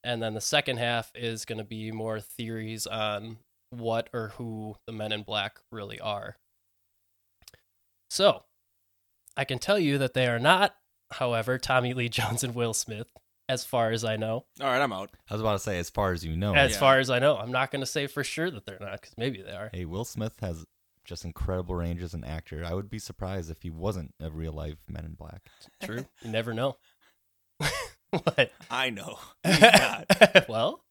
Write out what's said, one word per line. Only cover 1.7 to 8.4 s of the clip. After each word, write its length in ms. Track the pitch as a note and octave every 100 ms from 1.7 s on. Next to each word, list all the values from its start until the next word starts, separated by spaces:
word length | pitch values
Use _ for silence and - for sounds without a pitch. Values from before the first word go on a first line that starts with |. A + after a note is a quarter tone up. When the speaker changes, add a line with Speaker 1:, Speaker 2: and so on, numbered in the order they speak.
| A2 A2
Speaker 1:
more 280 | A2 A2 A2
theories 680 | - - A2+ A2+ A2 A2 -
on 500 | A2 G#2+ G#2 A2+ A2 _ _ _
what 400 | A#2+ A2+ A2+ -
or 160 | B2 A2 -
who 380 | A#2 A2 G#2+ G#2 -
the 60 |
Men 180 | A2 G#2+
in 120 | G#2+
Black 360 | G2+ G#2+ G2+ - _
really 280 | A2 G2+ A2
are. 380 | G#2+ G2+ G#2+ - _ _ _ _ _ _ _ _ _ _ - - _ _ _ _ _
So, 340 | - G3 B2